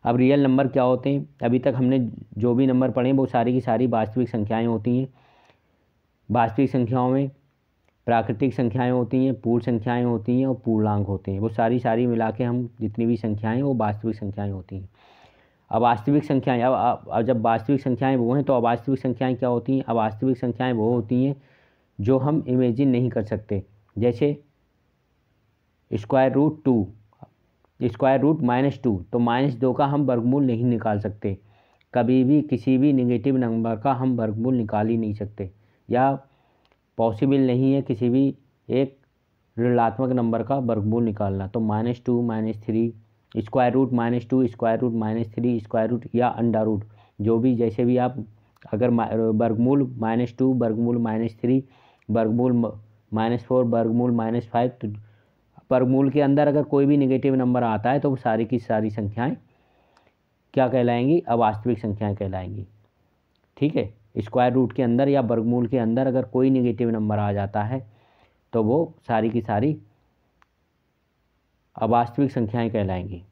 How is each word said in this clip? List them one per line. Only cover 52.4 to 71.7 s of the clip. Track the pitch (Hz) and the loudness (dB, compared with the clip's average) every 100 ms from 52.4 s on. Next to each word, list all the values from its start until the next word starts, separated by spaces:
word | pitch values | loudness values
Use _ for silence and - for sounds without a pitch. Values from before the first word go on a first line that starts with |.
| 127 | 2
म-, | 120 110 - - _ _ | 2 0 -6 -20 _ _
माइनस | 107 113 117 | -2 0 -2
फ़ोर, | - 127 120 | 0 0 2
वर्गमूल | 113 113 117 123 | 2 2 2 2
माइनस | 117 113 117 117 | 0 0 -4 -2
फ़ाइव, | 117 123 123 | 0 0 -2
तो | 110 104 - _ _ _ _ - _ | -10 -10 -16 _ _ _ _ -20 _
वर्गमूल | 131 127 131 139 | 2 4 2 2
के | 147 | 2
अंदर | 139 139 147 | 2 4 4
अगर | 143 | 2
कोई | 143 143 139 | 2 2 4
भी | 147 | 4
नेगेटिव | 131 131 135 | 2 2 2
नंबर | 131 123 123 | 2 2 2
आता | 120 107 120 | 0 0 0
है | 139 | 0
तो | 143 | 0
वो | 131 | -2
सारी | 120 110 | -2 -2
की | 110 123 | 0 -4
सारी | - 110 107 | -2 -2 -2
संख्याएं | 107 101 107 127 - _ _ _ _ _ _ _ _ _ _ _ | -4 -6 -4 -4 -6 _ _ _ _ _ _ _ _ _ _ _
क्या | 143 127 | 0 2
कहलाएंगी? | 127 120 120 127 170 | 2 2 2 2 0
अवास्तविक | - 117 110 107 123 110 | 0 0 2 0 -4 -4
संख्याएं | 110 104 107 101 | -4 -4 -4 -4
कहलाएंगी। | 98 95 92 104 95 _ _ _ _ _ _ _ _ - | -6 -6 -10 -12 -14 _ _ _ _ _ _ _ _ -4
ठीक | 143 - | -2 -2
है, | 107 - _ 117 | -6 -10 _ -10
स्क्वायर | 107 127 123 | -4 2 2
रूट | 127 120 | 2 0
के | - | 0
अंदर | 123 120 139 | 0 2 2
या | 139 | 0
वर्गमूल | 117 117 110 123 117 | 0 0 0 0 0
के | 131 | 0
अंदर | 113 117 135 | 0 0 0
अगर | 127 | -2
कोई | 127 131 131 | -2 0 2
नेगेटिव | 131 123 113 117 | 2 0 0 -2
नंबर | 113 107 104 | 0 0 0
आ | 104 | 0
जाता | 101 101 107 | -2 -2 -4
है | 107 131 120 _ _ _ _ _ _ | -4 -6 -10 _ _ _ _ _ _
तो | 117 | -2
वो | 107 143 165 - - | 2 0 -2 -8 -2
सारी | 113 113 | 0 0
की | 117 | -2
सारी | 110 107 139 151 - _ _ _ _ _ _ _ _ _ _ _ _ _ _ _ _ _ _ | -2 0 0 -4 -10 _ _ _ _ _ _ _ _ _ _ _ _ _ _ _ _ _ _